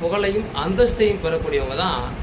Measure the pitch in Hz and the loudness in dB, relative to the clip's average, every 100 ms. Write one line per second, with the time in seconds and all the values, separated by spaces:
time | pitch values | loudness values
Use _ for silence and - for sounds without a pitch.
0 | 170 202 202 202 - - 160 190 240 - | -2 0 0 0 -2 -4 0 2 2 4
1 | 214 202 160 165 147 143 131 139 185 131 | 2 2 0 -2 0 -2 0 -2 -2 -2
2 | 123 - | -4 -4